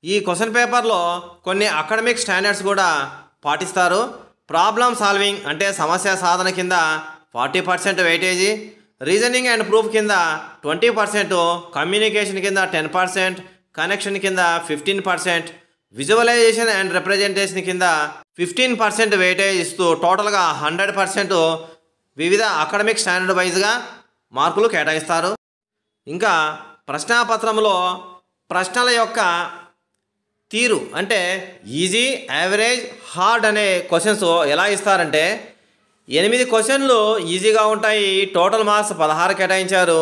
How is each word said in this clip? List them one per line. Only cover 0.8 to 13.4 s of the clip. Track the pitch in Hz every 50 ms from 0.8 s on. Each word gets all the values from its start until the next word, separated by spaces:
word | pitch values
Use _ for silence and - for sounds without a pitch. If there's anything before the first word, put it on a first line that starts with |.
| 220 226 214 180 175 170 175 180 175 - - _ _
కొన్ని | 180 190 196 208 208 165 151
అకాడమిక్ | 156 - 220 220 226 240 240 240
స్టాండర్డ్స్ | - - 190 185 196 208 202 - 190 196
కూడా | 202 196 190 185 160 147 135 135 - - - _ _ _ -
పాటిస్తారు. | 147 151 156 180 170 - 190 180 175 175 202 233 254 - - - _ _ _ _ _
ప్రాబ్లం | 147 165 190 214 208 226 247 247 233 226
సాల్వింగ్ | 214 202 202 196 202 202 202 180 - 143
అంటే | 151 156 202 196 190 -
సమస్య | 160 156 170 180 190 202 190 185
సాధన | 185 175 175 180 185 185 - 175
కింద | 180 180 185 175 160 156 156 156 156 - - - _ _ _
ఫార్టీ | 120 123 139 - 185 175 180
పర్సెంట్ | 180 175 - 202 190 175 180
weightage, | 165 165 170 185 185 185 180 190 202 220 214 214 - - _ _ _ _ _ 131 143
reasoning | 185 214 233 247 247 254 254 247
and | 233 220 214 180
proof | 202 220 214 214 214
కింద | 220 214 214 202 185 170 165 156 156 - - - -
ట్వంటీ | - 147 160 175 202 240 220 220
పర్సెంట్, | 214 214 214 208 196 - 185 175 170 170 175 175 - - -
కమ్యూనికేషన్ | 143 151 170 190 208 220 214 202 208 208 196 190 196 185
కింద | 202 196 196 190 185 185
టెన్ | 160 156 143 151
పర్సెంట్, | 185 185 180 180 196 185 185 185 185